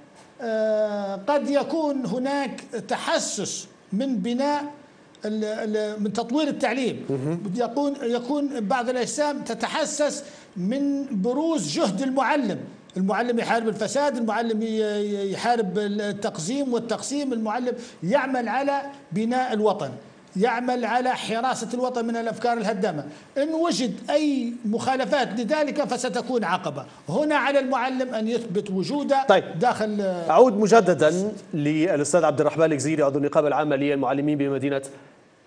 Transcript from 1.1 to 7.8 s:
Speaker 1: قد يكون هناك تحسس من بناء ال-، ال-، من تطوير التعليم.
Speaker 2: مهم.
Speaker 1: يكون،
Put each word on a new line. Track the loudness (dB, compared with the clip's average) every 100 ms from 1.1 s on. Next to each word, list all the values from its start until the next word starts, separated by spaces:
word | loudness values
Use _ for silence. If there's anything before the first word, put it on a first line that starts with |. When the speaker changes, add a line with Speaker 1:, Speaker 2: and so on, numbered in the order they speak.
| -4
Speaker 1:
قد | 0 0 2
يكون | 0 0 0 0 -2 -2
هناك | -2 -2 -2 -4 -8 -10 -10 -4
تحسس | -4 0 -2 -2 -4 -6 -8 -12 -20 -6
من | -2 0 -2
بناء | 0 0 0 0 -4 -12 -20 -20 -20 -10 -4
ال-، | -2
ال-، | -2 -4 -2 -2 -2 -2
من | -2
تطوير | -2 -2 0 0
التعليم. | 0 0 0 -2 -2 -4
Speaker 2:
مهم. | -2 -2 -4 -4 -2
Speaker 1:
يكون، | -2 0